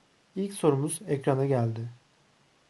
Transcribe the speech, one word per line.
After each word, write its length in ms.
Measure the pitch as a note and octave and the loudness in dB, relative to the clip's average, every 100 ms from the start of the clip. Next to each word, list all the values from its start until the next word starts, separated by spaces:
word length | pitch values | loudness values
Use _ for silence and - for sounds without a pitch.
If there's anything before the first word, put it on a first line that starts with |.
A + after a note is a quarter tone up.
| _ _ _ F#3+ | _ _ _ -6
ilk 180 | G3 | -6
sorumuz 480 | - D#3 C#3 D#3 - F#3 | 2 2 4 0 -4 -4
ekrana 380 | C#3 D3 C3+ C#3 | -2 0 2 2
geldi. 440 | B2+ A#2 A2+ A#2+ - _ _ _ _ _ _ | 2 0 -2 -10 -14 _ _ _ _ _ _